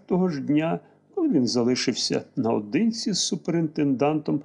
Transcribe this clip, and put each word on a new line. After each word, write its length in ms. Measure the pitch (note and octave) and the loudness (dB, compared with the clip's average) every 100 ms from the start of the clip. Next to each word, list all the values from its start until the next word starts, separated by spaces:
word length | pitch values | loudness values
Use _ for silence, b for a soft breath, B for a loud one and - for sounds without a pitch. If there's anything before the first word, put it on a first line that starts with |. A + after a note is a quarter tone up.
| - | -2
того 240 | F3+ F#3 | 0 0
ж 120 | C#3+ | -2
дня, 380 | B2 D3 D#3+ E3+ b b _ - | 0 0 0 -2 b b _ -2
коли 140 | D#4+ | 2
він 180 | F3 A#2+ | 2 2
залишився 760 | A#2 A#2+ B2+ - A2+ - - - - | 2 2 2 0 -2 -2 -4 -4 -2
наодинці 800 | A2+ A#2 G#2 C3+ A3+ A3+ - | 0 0 0 0 0 0 -4
з 60 | F3+ | -2
суперінтендантом 1200 | - F#3 - E3 D#3 D#3+ C#3+ B2+ C#3+ D#3 D3+ D3+ | -2 -4 -2 -2 -2 0 0 2 2 0 -2 -4